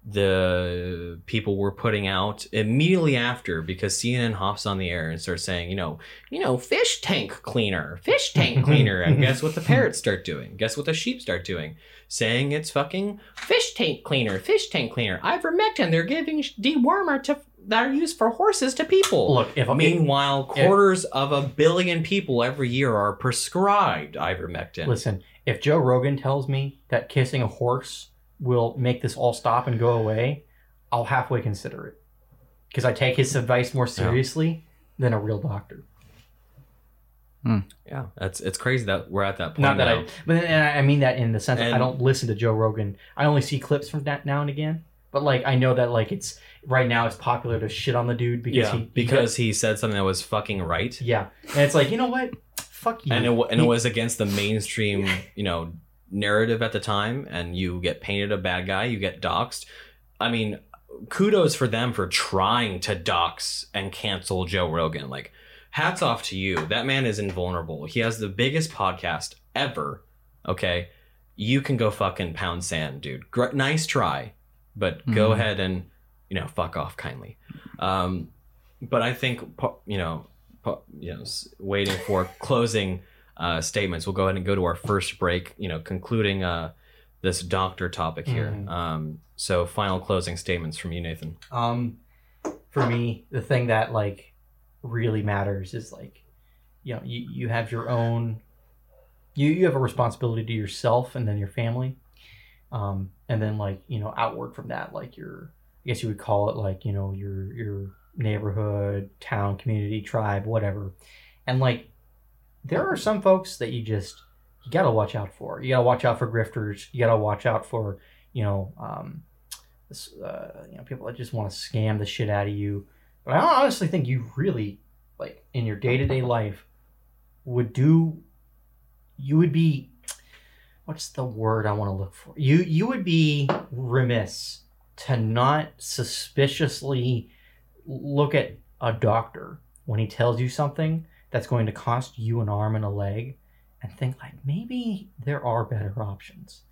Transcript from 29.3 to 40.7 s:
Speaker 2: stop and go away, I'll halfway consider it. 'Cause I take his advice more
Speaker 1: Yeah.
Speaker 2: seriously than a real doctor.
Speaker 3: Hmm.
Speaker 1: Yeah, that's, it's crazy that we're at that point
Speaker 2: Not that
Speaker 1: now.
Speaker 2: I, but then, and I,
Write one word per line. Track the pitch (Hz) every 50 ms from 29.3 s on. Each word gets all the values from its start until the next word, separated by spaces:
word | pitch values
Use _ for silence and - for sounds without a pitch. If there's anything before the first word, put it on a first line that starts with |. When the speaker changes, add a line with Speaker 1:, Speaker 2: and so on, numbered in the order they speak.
Speaker 2:
stop | 120 - - 127 117 120 123
and | 135 120 113
go | 117 120 117
away, | 117 110 107 110 110 120 135 147 143 - _ _ _ _ _ _ _ _ _
I'll | - 120 117
halfway | - 143 131 117 - 127 -
consider | - 117 101 - - - - - - -
it. | - - _ _ _ _ _ _ - - - _ _ _ _ _ -
'Cause | 135 123
I | 127
take | - - - 131 127
his | - 131 - -
advice | 131 120 117 127 123 123 - -
more | 135 123
Speaker 1:
Yeah. | 120 -
Speaker 2:
seriously | - - - 117 127 131 131 - 160 156 165 165 160 - _ _ _ _ _ _ -
than | 127 123 117
a | 107
real | 101 110 110 101
doctor. | - 123 101 101 - - - - - _ _ _ - - - - - _ _ _ _ _ _ - - _ _ _ _ _ _ _ _ _ _ _ _ _ _ _ -
Speaker 3:
Hmm. | 117 113 101 95 - - _ _
Speaker 1:
Yeah, | - - 135 123 92 - -
that's, | 98 95 - -
it's | - 95 95 -
crazy | - 123 131 131 113
that | 101 95 90 - -
we're | 90 101 98
at | 98 95 -
that | 90 80 -
point | -
Speaker 2:
Not | 139 139 135 127
that | 127
Speaker 1:
now. | 120 113 113
Speaker 2:
I, | - - - - -
but | - 165
then, | 170 175
and | 170 160 156 151
I, | 147